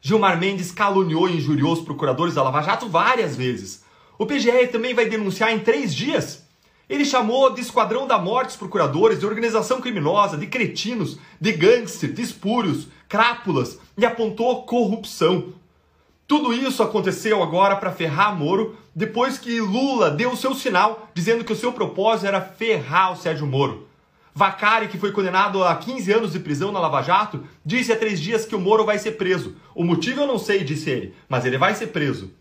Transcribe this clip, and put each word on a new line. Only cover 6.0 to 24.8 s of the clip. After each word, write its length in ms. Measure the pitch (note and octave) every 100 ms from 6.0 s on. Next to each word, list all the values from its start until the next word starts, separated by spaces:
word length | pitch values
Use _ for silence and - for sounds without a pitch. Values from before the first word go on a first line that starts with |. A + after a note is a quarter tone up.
| A#3+ D4 - - _ _ _ _ _
Ele 160 | C4+
chamou 480 | C#4 B3+ A3 B3+ C4+
de 80 | A#3+
Esquadrão 460 | A#3+ - G3+ A3+ C4+
da 100 | A3+
Morte 360 | F3 A#3+ B3+
os 40 | -
procuradores, 640 | F#3+ G3 D3+ C3+ A3 F#3
de 60 | G3
organização 520 | A3 A#3 A3 G3 B3+
criminosa, 600 | B3 G#3+ D3 G3 G3+ D3+
de 80 | D3
cretinos, 720 | B3+ G#3+ - G#3 A#3+ D3 - - -
de 140 | F3
gangster, 580 | E3+ F3+ A#3+ A3 - D3
de 120 | C#3
espúrios, 680 | A#3 - G3 A#3+ G3+ C#3 - - _
crápulas, 720 | G3+ A#3 A#3+ - C#3+ A#2 - - -
e 80 | A3+
apontou 560 | A#3 A3 G#3+ A#3 B3
corrupção. 920 | - A#3+ G#3+ A3 - - E3 F3+ C#3 - _ _ _ _ _ _ _
Tudo 280 | D4 C#4
isso 280 | A#3 C4+ -
aconteceu 600 | G#3+ A3 F#3 - A3 G#3
agora 320 | E3 E3 G3
pra 160 | G3 F#3+
ferrar 480 | - D#3+ D3 G#3 F#3+
Moro, 380 | D3 G3 A3 - -
depois 420 | - G#3+ A#3 C4 C4+
que 240 | A#3+ A#3
Lula 500 | G#3+ G#3 C4+ B3+ F3+
deu 200 | D3 B3
o 60 | B3+
seu 180 | C4
sinal, 560 | C4+ C4+ F#3 G#3 A3 -
dizendo 320 | F3 E3+ A#3
que 80 | A3+
o 40 | G#3+
seu 160 | B3
propósito 540 | A#3+ G3 - G#3 A3 G3
era 140 | G3
ferrar 720 | F#3 - A3+ G3 B2+ E3 F#3
o 40 | F3
Sérgio 320 | E3+ D3+ D3
Moro. 400 | C3 C3+ - - _ _ _ _
Vacari, 540 | - G3 F#3+ G#3+ A3+